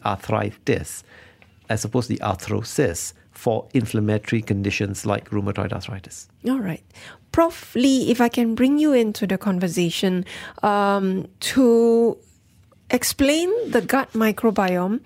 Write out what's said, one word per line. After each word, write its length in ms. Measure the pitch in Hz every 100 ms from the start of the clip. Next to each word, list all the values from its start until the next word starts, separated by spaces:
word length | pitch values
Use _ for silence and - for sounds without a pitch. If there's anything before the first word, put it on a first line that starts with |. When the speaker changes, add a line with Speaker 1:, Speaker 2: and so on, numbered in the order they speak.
| 107
Speaker 1:
arthritis, 960 | 98 - 107 104 - - - - - - - - _ _ _ -
as 140 | 110
opposed 240 | 107 127 117
to 60 |
the 60 | -
arthrosis 920 | 104 92 - 104 113 - 123 82 - - _
for 360 | - - 107 -
inflammatory 680 | 135 110 110 104 107 - 117
conditions 640 | 110 98 101 - 101 101 107
like 240 | 104 -
rheumatoid 420 | 104 101 101 101
arthritis. 540 | - - 98 - - - _ -
Speaker 2:
All 120 | 269
right. 240 | 190 156 _ - - - _
Prof 420 | - 330 339 -
Lee, 380 | - 269 262 -
if 100 | 240
I 80 | 240
can 240 | 240 233
bring 240 | 226 262 294
you 160 | 302
into 320 | 262 220 208 190
the 140 | 190
conversation, 840 | 208 180 180 175 170 - 196 185 180 - - -
um, 680 | 208 208 202 202 190 185 - _
to 760 | - - 247 233 233 233 233 - _ _ _ _ _ _ -
explain 580 | 247 - - 277 311 359 453 392
the 100 | 233
gut 320 | 175 269 -
microbiome. 880 | 226 220 208 226 202 185 180 180 233